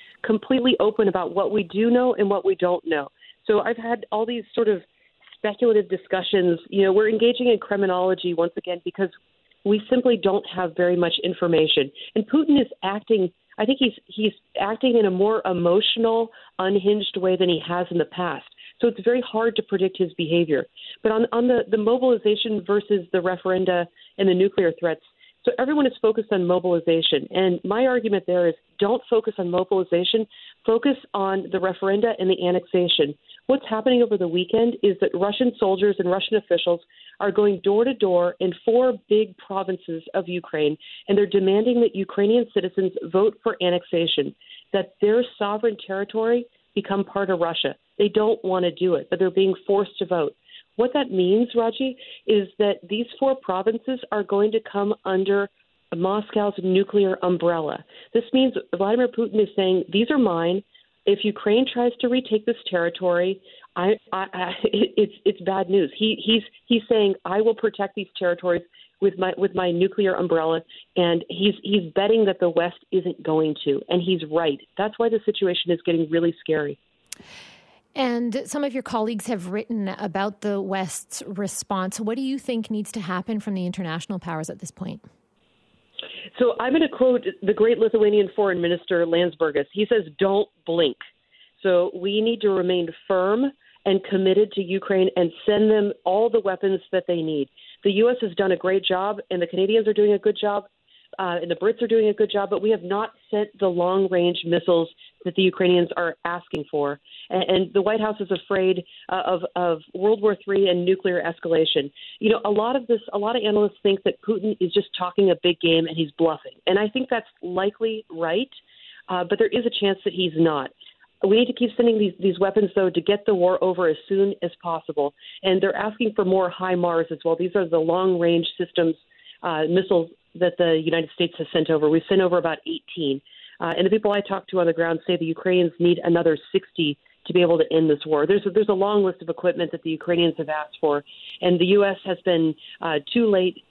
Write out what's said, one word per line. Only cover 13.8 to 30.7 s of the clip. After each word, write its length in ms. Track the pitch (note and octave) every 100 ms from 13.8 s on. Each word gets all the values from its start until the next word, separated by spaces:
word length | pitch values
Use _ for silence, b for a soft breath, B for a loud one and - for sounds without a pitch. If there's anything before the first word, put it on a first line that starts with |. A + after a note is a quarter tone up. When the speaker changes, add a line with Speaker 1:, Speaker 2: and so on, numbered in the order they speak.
| B3+ - _
Speaker 1:
he's 280 | - G#3+ - _ -
acting 400 | G3 A3 C4 A#3
in 80 | G#3
a 60 |
more 300 | F#3 G3+ A3 F#3+
emotional, 840 | F3 F3 F#3 G#3+ A3+ A3+ A3+ A3+ B B -
unhinged 580 | F#3+ G3+ F#3+ G#3 G3 G3
way 180 | F#3 F#3
than 140 | F3+
he 100 | D#3+ D#3+
has 200 | F3 F3
in 60 | F3
the 80 | D3+
past. 400 | - F3 C#3+ - _ B B
So 80 | A#3
it's 120 | A3
very 200 | G#3+ B3 A#3+
hard 280 | A3 A3+ G#3+
to 80 |
predict 340 | G#3+ G3 F#3 F#3+
his 160 | F3+
behavior. 540 | - D#3+ E3+ D#3+ C3+ - B B B
But 100 | A3
on, 140 | A3 A#3
on 160 | A#3 B3
the, 140 | A#3+ -
the 120 | G#3+
mobilization 840 | G#3+ B3+ B3+ A#3 G#3+ G#3 A3+ G#3 F3
versus 420 | G3+ G3+ G#3 E3+
the 60 | F#3
referenda 720 | F3+ F3+ F#3+ F#3 F#3 F3 F3 b b -
and 100 | G3
the 60 | F3+
nuclear 360 | G3 G3+ F3 D#3+
threats, 220 | E3+ D#3 _ _ b b
so 80 | - -
everyone 300 | C4 D4+ C4+
is 60 | B3
focused 320 | A3 A3+ G#3+
on 140 | G3 F3
mobilization. 800 | F3+ F3+ E3+ E3+ E3 D#3+ C#3+ -
And 280 | F3+ F#3+ F3
my 240 | F#3 G#3+ B3+
argument 380 | B3 A3 G3 F3
there 200 | F3+ E3+
is 60 | D#3+ _ -
don't 220 | G3+ A#3 -
focus 240 | A3+ G#3+ G3+
on 100 | F3
mobilization, 760 | F3 F#3 G3 F3 F3 F3+ A3+ G#3+ B B B
focus 320 | -